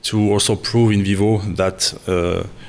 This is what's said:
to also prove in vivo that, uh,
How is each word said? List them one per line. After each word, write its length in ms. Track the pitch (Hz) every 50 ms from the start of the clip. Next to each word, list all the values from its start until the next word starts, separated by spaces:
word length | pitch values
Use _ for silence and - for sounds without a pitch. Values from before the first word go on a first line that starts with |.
to 300 | - - - 110 104 104
also 240 | 104 104 - - 110
prove 360 | 95 - - - 117 117 110
in 120 | 107 101 98
vivo 340 | 98 101 95 101 107 113 104
that, 560 | 95 104 87 87 95 92 92 - - - 78 - - -
uh, 360 | 92 90 87 87 87 87 85 - - - -